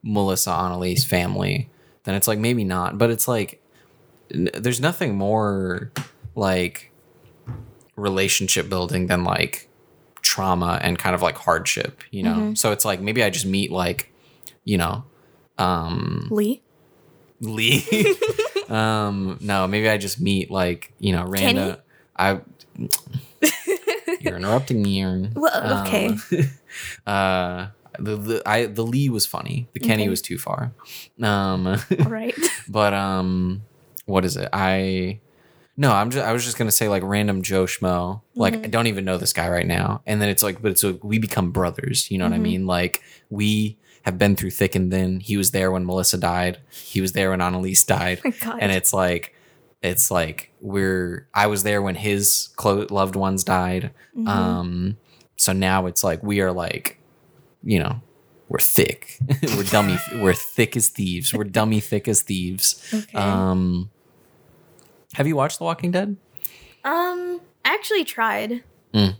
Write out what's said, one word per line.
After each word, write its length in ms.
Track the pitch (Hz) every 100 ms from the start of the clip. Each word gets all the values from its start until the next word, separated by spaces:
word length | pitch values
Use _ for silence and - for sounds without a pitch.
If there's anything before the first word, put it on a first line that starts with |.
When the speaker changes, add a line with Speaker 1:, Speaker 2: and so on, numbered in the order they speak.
Speaker 1:
Melissa, 480 | 110 104 98 92 -
Annalise, 520 | 85 92 90 90 90
family, 640 | - 92 90 95 95 95 - _ _ _
then 100 | -
it's, 120 | 98 98
like, 120 | 107
maybe 260 | 113 123
not. 340 | 98 90 92 101
But 120 | 117
it's, 180 | 117 -
like, 340 | 120 98 - _ _ _ _ _ _ _
n-, 180 | 65 90
there's 260 | - 110 120
nothing 340 | 147 175 160 101
more, 760 | 98 110 104 98 92 90 - - - _ -
like, 560 | - 98 92 90 - - _ _ _ - _ - - - - _ -
relationship 720 | 101 95 98 - 95 - 92
building 380 | 95 87 90 90
than, 180 | 90
like, 440 | 90 92 85 - - _ _ _ _ -
trauma 560 | - - 95 90 87 87
and 160 | 90 90
kind 160 | 92
of, 80 | 90
like, 140 | 90 -
hardship, 680 | - 82 - - - - -
you 120 | 98
know? 120 | 92 220
Speaker 2:
Mm-hmm. 180 | 214
Speaker 1:
So 180 | 214 110
it's, 120 | 104
like, 160 | 107 98
maybe 220 | 98 113
I 60 | 107
just 160 | 92 95
meet, 240 | 95 101
like, 400 | 90 90 92 - _ _ _ - _
you 140 | - 98
know, 260 | 82 95 131 _ _ _ _ -
um, 680 | 92 87 82 85 78 - -
Speaker 2:
Lee? 320 | - 208 262 _ _ _ _ _ _ _ _
Speaker 1:
Lee. 440 | 110 110 110 - -
<laughs> 260 | 440 415 381
Speaker 2:
<laughs> 40 | 440 - 453 392 -
Speaker 1:
Um, 680 | 110 110 110 104 101 95 82
no, 260 | 104 98 92
maybe 220 | 104 110
I 80 | 107
just 220 | 98 -
meet, 280 | 98 98 85
like, 440 | 92 90 85 - _
you 100 | 95
know, 180 | 90 90
Speaker 2:
Kenny? 300 | 98 95 240
Speaker 1:
random. 180 | 95 - _ _ _ -
I. 240 | 98 95 - - - -
Speaker 2:
<laughs> 1400 | - - - - - - 302 - - 392 - 440 - 349
Speaker 1:
You're 160 | - 90
interrupting 440 | 95 117 135 117
me, 220 | 101 95
Aaron. 300 | 95 92 101
Speaker 2:
Well, 480 | 113 - - 214 202 196
okay. 200 | 208 208
Speaker 1:
Um, 140 | 214 -
<laughs> 800 | 180 135 - _ - - - -
uh, 600 | 101 95 92 90 90 95 - - -
the, 180 | 104 107
the, 260 | 104 113 -
I, 200 | 107 117
the 180 | 104
Lee 240 | 113 123 143
was 180 | 110 -
funny. 420 | - - - 120
The 80 | -
Kenny 240 | 233 110
Speaker 2:
Okay. 40 | 143
Speaker 1:
was 140 | -
too 160 | - -
far. 340 | - - 123 - - - - -
Um, 460 | 107 101 98 92 92
<laughs> 320 | 95 - 185
Speaker 2:
All 80 | 156
right. 280 | 220 233 - 339 - -
Speaker 1:
but, 260 | 107 208
um, 680 | 101 98 95 92 92 90 95 107 _ _ - -
what 180 | 98
is 120 | 92 90
it? 120 | -
I, 680 | 98 95 95 95 95 92 107 _ _ _ _ _ -
no, 140 | 139
I'm 200 | 104 110
ju-, 100 | 135
I 120 | 95
was 120 | 117
just 120 | 120 113
gonna 140 | 113
say, 180 | - 110
like, 140 | 98
random 400 | 95 101 104 95
Joe 220 | 92 95
Schmo. 560 | 92 - 92 90 87 104 _ 120
Like, 180 | 101
Speaker 2:
Mm-hmm. 100 | 110 107
Speaker 1:
I 20 |
don't 180 | 113 117
even 180 | 98
know 120 | 95 92
this 160 | 92
guy 160 | - 85
right 180 | 87 87
now. 360 | 87 95 104 -
And 160 | 107
then 60 | 104
it's 160 | 95
like, 180 | 104 90
but 80 | 107
it's 140 | 92
like, 180 | 101 90
we 160 | 104 110
become 320 | 110 - 90
brothers. 580 | 92 87 - - - -
You 100 | 95
know 60 | 90
what 60 |
I 20 | 90
Speaker 2:
Mm-hmm. 60 |
Speaker 1:
mean? 220 | 87 92 95
Like, 340 | 90 90 - - - _
we 480 | 104 104 107 107 107 _ _
have 120 | - 90
been 160 | 101
through 160 | 98 95
thick 240 | - 98
and 160 | 95 92
thin. 300 | 95 92 92
He 160 | 98 101
was 140 | 92
there 200 | 95 95
when 140 | 92
Melissa 320 | 90 92 90 90
died. 420 | 87 87 90 90 -
He 320 | - - 95
was 100 | 95
there 180 | 90 95
when 100 | 92
Annalise 420 | 90 90 92 92
died. 360 | - 95 90 90
Speaker 2:
<laughs> 20 |
Oh 40 | 269
my 60 | 226
God. 200 | 226 233
Speaker 1:
And 100 | 101
it's 200 | 92 -
like, 400 | 98 90 87 - _ _ _ _ _
it's 280 | 92 90 -
like, 420 | 92 80 78 - _
we're, 640 | 104 98 95 92 90 87 -
I 120 | 101 104
was 140 | 104
there 180 | 104 104
when 120 | 98 87
his 520 | 104 101 101 - - -
clo-, 300 | 107 98 104
loved 240 | 101 95
ones 300 | 95 95 95
died. 460 | 92 92 90 92 - - - 254
Speaker 2:
Mm-hmm. 100 | 226
Speaker 1:
Um, 680 | 101 92 90 180 175 - 107 _ _ _ -
so 160 | -
now 320 | 95 95 95
it's 180 | 92 87
like, 200 | 98 80
we 180 | 101 101
are, 100 | 95
like, 480 | 90 85 - - - _ _ _ _ _ _
you 160 | - 101
know, 220 | - 117 - _ _ _ _
we're 100 | -
thick. 600 | - - - - - - 131
<laughs> 120 | 139 156
We're 100 | 107
dummy. 340 | 98 107 101 90 -
Speaker 2:
<laughs> 80 |
Speaker 1:
We're 180 | 120 98
thick 460 | 90 - - 113 123
as 100 | 107
thieves. 460 | - 95 87 135
We're 100 | 107
dummy 360 | 104 101 110 107
thick 280 | - 104 107
as 140 | 104
thieves. 600 | - 95 90 95 - - -
Speaker 2:
Okay. 240 | 220 208 -
Speaker 1:
Um, 720 | 101 95 95 92 90 87 95 _ _ _ _ _ _ _ _ - _ _ _
have 120 | - 143
you 100 | 151
watched 220 | 143 -
The 60 |
Walking 260 | 165 165 175
Dead? 260 | 180 202 196 _ - - - - _
Speaker 2:
Um, 560 | 269 330 359 359 359 349 - _ -
I 80 |
actually 300 | 415 - 415
tried, 580 | - - 226 208 214 240 - _ _
Speaker 1:
Mm. 220 | 107 98